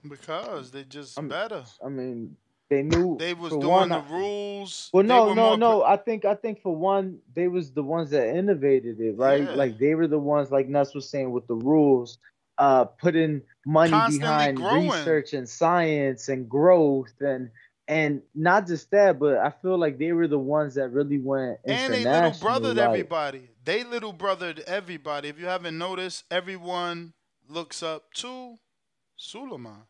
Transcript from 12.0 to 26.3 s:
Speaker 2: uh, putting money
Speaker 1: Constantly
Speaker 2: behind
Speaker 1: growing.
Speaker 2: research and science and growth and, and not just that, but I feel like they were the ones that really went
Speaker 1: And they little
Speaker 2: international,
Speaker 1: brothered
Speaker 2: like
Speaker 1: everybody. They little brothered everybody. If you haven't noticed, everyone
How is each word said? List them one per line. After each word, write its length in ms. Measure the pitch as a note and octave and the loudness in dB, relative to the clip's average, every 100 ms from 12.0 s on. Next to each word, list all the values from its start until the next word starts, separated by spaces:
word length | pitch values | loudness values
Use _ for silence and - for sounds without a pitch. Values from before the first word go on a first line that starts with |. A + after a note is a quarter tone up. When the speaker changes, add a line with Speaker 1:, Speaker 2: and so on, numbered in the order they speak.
| A#2+ - _ _ _ - | 2 -14 _ _ _ 0
Speaker 2:
uh, 280 | C#3 C3 A#2+ | 4 4 2
putting 560 | _ E3+ E3 D#3+ D3 - _ C#3 | _ 0 2 0 -2 -8 _ 0
money 260 | D#3 E3 | 4 6
Speaker 1:
Constantly 280 | D#3+ - D3 D3+ | 4 2 0 0
Speaker 2:
behind 300 | D3+ D3 C3+ | 2 2 0
Speaker 1:
growing. 260 | - D#3 | 0 0
Speaker 2:
research 500 | F3 - D3 D#3 C#3+ | 2 0 0 0 0
and 140 | C#3+ B2 | -8 -8
science 800 | - E3 F3 E3 D3 C#3 B2 - | -2 2 2 2 2 0 -4 -6
and 200 | C3+ A#2+ | -6 -2
growth 640 | C3+ E3 F3+ D3+ C3+ B2+ _ | 4 6 8 6 2 -4 _
and, 280 | C#3 C3 B2 _ _ _ - | -4 -4 -8 _ _ _ -4
and 340 | D#3 D3+ C#3+ - D3+ | -2 0 -2 -8 -2
not 320 | E3 G3 F3+ | 2 2 2
just 240 | E3 - | -8 0
that, 280 | G3+ G3+ C#3+ | 4 6 4
but 180 | D3 B2 | 2 2
I 140 | B2 - | 0 -2
feel 160 | F#3 F#3 | -2 0
like 200 | D#3+ C3 | 0 -2
they 140 | D#3+ | -2
were 160 | E3+ E3+ | 0 0
the 120 | C#3+ | 0
ones 360 | C3 D3+ D3 C3 | 0 -2 -2 -4
that 140 | C3 | -2
really 300 | B2+ C#3+ C#3+ | -2 -2 -2
went 400 | C3 C3+ B2+ - - | -2 -4 -4 -8 -4
Speaker 1:
And 280 | A#3 C4 | -4 -2
they 100 | B3 E3+ | -2 2
little 140 | D3+ E3+ | 4 2
Speaker 2:
international, 200 | E3 F#3 | 0 -2
Speaker 1:
brothered 260 | B3+ A#3+ A3+ | -2 0 2
Speaker 2:
like 120 | - | 2
Speaker 1:
everybody. 600 | A3 E3 E3 D3 C3+ B2 _ | 2 -2 -6 -6 -8 -18 _
They 200 | C3+ G3+ | -4 -4
little 300 | A#3+ A#3+ G#3+ | -4 -8 -8
brothered 460 | F3 G3 F#3+ F3+ D#3 | -6 -4 -4 -6 -10
everybody. 680 | D#3 F#3+ F3+ E3+ D3 D3 C#3+ | -8 -8 -8 -14 -8 -8 -8
If 100 | D3 | -10
you 60 | F3 | -8
haven't 320 | F#3 E3+ D#3+ | -6 -6 -8
noticed, 480 | F3+ F#3 F#3 - | -8 -8 -8 -12
everyone 840 | _ | _